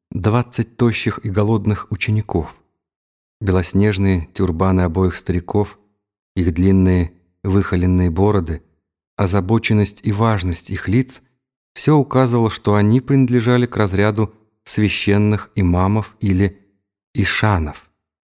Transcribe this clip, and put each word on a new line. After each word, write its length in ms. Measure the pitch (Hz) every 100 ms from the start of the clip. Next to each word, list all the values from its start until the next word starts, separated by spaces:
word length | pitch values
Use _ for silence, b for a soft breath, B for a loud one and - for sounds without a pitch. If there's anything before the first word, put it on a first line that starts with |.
| -
двадцать 640 | - 98 117 120 - 110 -
тощих 480 | 120 110 - - 110
и 40 |
голодных 640 | 95 104 110 107 104 -
учеников. 640 | 104 - 107 - 85 76 - _ _ _ _ _ _ _ -
Белоснежные 880 | 95 92 87 98 104 98 98 90 80
тюрбаны 480 | - 92 82 95 92
обоих 340 | 90 85 92 -
стариков, 640 | - 87 - 104 101 - _ _ _ _ _ -
их 180 | 87
длинные 600 | 80 92 95 92 90 82 - _ _
выхоленные 680 | 98 98 95 90 90 90 90
бороды, 500 | 82 101 101 82 78 _ _ _ _ _ -
озабоченность 840 | 98 101 92 113 - 107 98 -
и 80 | -
важность 580 | 101 113 107 90 85 -
их 180 | 98 -
лиц — 360 | 113 127 - _ _ _ _ _
все 220 | - - 151
указывало, 540 | 139 131 131 120 113
что 260 | - - 104
они 260 | 104 123
принадлежали 640 | - 139 127 123 117 123 123
к 100 | -
разряду 580 | 104 95 104 104 107 - _ _
священных 880 | - - 104 - - 101 104 104 - -
имамов 600 | 90 87 95 107 104 -
или 400 | 101 92 101 - _ _ _ _ _
ишанов, 760 | - 95 - 107 92 73 - _ _ _ _ _